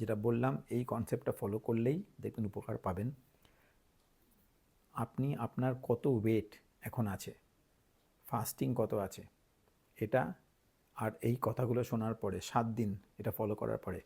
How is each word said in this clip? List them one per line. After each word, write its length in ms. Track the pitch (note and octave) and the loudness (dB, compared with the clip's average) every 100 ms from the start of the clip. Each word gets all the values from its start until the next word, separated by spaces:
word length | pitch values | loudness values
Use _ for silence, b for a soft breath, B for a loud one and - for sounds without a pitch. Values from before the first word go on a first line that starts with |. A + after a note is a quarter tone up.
যেটা 140 | A2+ G#2+ A2+ | -2 2 2
বললাম 280 | A#2 C3 D3 - A#2 | 4 2 0 -2 -2
এই 60 | B2 | 0
কনসেপ্টটা 400 | A2+ - - - - | -2 0 -2 -2 -2
ফলো 180 | G#2 G#2+ - | -2 -2 0
করলেই 320 | A#2 A#2+ D#3+ G#3 - | 2 4 2 -4 -8
দেখবেন 220 | - - G#2 | -8 -2 -2
উপকার 260 | G#2 - A2 G2 | -4 -6 -4 -2
পাবেন। 220 | F#2 A2+ C#3+ _ b b b b b _ _ _ _ _ _ _ _ _ _ _ - | -2 -2 -6 _ b b b b b _ _ _ _ _ _ _ _ _ _ _ -6
আপনি 240 | A2+ - C3+ C#3+ A#2 | -4 -2 -2 0 -4
আপনার 260 | - C3 B2+ - | 0 0 0 0
কত 160 | A#2 - A#2+ | 2 4 4
ওয়েট 280 | A2 A2 - - _ _ G#2 | 4 4 2 -14 _ _ -6
এখন 160 | - G#2+ | -2 -2
আছে, 180 | F#2 - - _ _ _ _ _ _ _ _ - | -2 -8 -14 _ _ _ _ _ _ _ _ -4
ফাস্টিং 400 | A#2 - - C3+ B2 | -2 -2 -2 0 2
কত 120 | G#2+ A2 F#2+ | 2 2 -2
আছে, 160 | - F#2+ _ _ _ _ _ _ - | -6 -16 _ _ _ _ _ _ -4
এটা 180 | A2 - E3 - _ _ _ _ _ - | 2 2 2 -4 _ _ _ _ _ -4
আর 140 | A2 G#2+ A#2 | -2 0 0
এই 80 | B2 A2 | 2 2
কথাগুলো 340 | A2 B2 A#2+ A#2 | 2 2 2 2
শোনার 240 | A2+ A2 A2 | 0 0 -2
পরে, 160 | G#2 F#2 - | -2 -2 0
সাত 160 | B2 A2+ A2+ | 0 2 0
দিন 120 | G#2+ F#2+ - - | -2 -2 -10 -6
এটা 100 | G#2+ - | -4 -2
ফলো 160 | G#2+ G#2+ | -2 0
করার 200 | A2+ G#2+ | -2 -2
পরে 160 | - E2+ | -4 -6